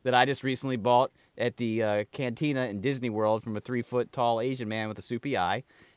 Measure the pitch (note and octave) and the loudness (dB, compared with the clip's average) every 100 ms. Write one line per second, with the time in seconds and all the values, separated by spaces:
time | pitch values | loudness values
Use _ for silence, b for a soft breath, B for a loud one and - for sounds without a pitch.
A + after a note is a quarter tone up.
0 | B2+ B2 C3 C3 C3 B2+ C3+ B2 A#2+ B2 | 2 4 4 2 -2 -2 -2 0 4 6
1 | C3+ b b - A#2+ B2 A#2 A2 G#2+ G#2 | 4 b b -4 -4 -2 -2 0 0 0
2 | G#2 - B2 A2+ D3+ C3 B2 G2+ C3 C3+ | -2 -6 -6 -2 0 0 -2 -2 -2 -2
3 | A#2+ G#2+ G#2+ A2 A2+ G#2 - B2 - B2 | -2 0 2 0 -2 -8 -4 -4 -2 -2
4 | A2 - A#2+ A2+ C3 C3 G#2+ A2 G#2+ G2+ | -2 0 0 2 0 -4 -4 -4 -4 -8
5 | - A#2+ C#3+ A2 F2+ A2 b b b | -6 -6 -2 0 0 -2 b b b